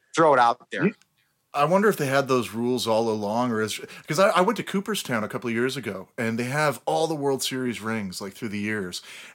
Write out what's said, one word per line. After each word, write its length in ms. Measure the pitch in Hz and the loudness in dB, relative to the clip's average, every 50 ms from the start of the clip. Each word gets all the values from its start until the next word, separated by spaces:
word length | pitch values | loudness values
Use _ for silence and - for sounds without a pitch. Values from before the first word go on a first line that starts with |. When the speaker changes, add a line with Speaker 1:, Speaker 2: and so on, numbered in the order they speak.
| _ _ - | _ _ 0
Speaker 1:
throw 160 | - 165 156 143 | 4 6 6 6
it 60 | 127 | 6
out 260 | 120 120 113 - - - - | 6 4 4 0 -4 -10 -4
there. 140 | 98 127 | 0 0
Speaker 2:
You 80 | 196 - _ _ _ _ _ _ _ _ _ _ _ - | 0 0 _ _ _ _ _ _ _ _ _ _ _ -2
Speaker 3:
I 100 | 143 143 | 0 2
wonder 240 | 151 180 196 202 220 | 4 4 4 4 4
if 80 | 190 | 2
they 100 | - 151 | 2 0
had 220 | 135 135 139 135 123 | 0 2 2 2 2
those 220 | 131 127 113 92 98 | 2 0 0 -2 -4
rules 340 | 113 120 120 123 120 104 | -4 -2 0 0 0 0
all 220 | 113 110 110 117 117 | 2 2 2 2 0
along, 420 | 107 110 104 101 107 117 123 123 | 0 -2 -2 -2 0 0 0 0
or 120 | 117 107 110 | 0 0 -2
is, 180 | 107 - - - - - - - | -2 -4 -8 -10 -12 -16 -14 -8
'cause 120 | - 156 143 | -4 0 4
I, 100 | 190 208 | 4 4
I 120 | 170 170 185 | 6 4 4
went 160 | 196 233 - | 2 2 -2
to 40 | - | -4
Cooperstown 600 | - - 196 196 - 214 185 - - 131 113 107 | -4 -4 -4 -4 -2 -4 -6 -4 -2 -2 -2 -2
a 40 | 101 | -2
couple 200 | - 123 101 120 | -6 -6 -4 -2
of 60 | 113 | -2
years 200 | 113 120 131 127 | 0 0 0 -2
ago, 340 | 143 104 110 98 95 90 - _ - | -4 -6 -8 -8 -8 -10 -12 _ -4
and 200 | 117 113 113 113 | -4 -2 -2 -2
they 60 | 120 | -2
have 380 | 123 131 147 156 147 135 113 - | -2 0 0 2 0 0 -2 -2
all 220 | - 156 160 160 | -2 0 0 2
the 80 | 160 165 | 0 -2
World 280 | 147 139 139 135 127 - | -2 0 0 0 0 -2
Series 380 | - 135 127 127 123 113 92 | -4 -4 -2 -2 -2 -4 -4
rings, 400 | 101 110 113 110 104 95 87 - | -4 -4 -4 -4 -4 -6 -8 -8
like, 140 | 107 98 95 | -10 -10 -10
through 160 | - - 110 | -8 -8 -6
the 80 | 98 104 | -4 -4
years. 420 | 101 107 110 107 95 90 87 - - - - - - - - | -4 -2 -2 -4 -4 -6 -8 -10 -12 -12 -18 -18 -18 -14 -6